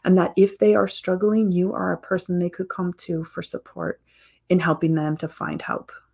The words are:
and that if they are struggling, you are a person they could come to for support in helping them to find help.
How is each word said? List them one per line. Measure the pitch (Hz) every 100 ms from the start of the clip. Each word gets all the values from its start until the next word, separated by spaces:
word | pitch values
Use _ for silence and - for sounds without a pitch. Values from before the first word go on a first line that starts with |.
| -
and | 185
that | 170 -
if | 196 -
they | 214 208
are | 196
struggling, | - - 185 208 214 208
you | 175 185
are | - 185
a | 175
person | - 185 - 180
they | 175
could | - 185
come | - 180
to | 175 - 165 160
for | -
support | 165 - - - 82 - _ _ _ _ _
in | 180
helping | 165 156 165 160
them | 151 156
to | 160
find | - - -
help. | - - - - _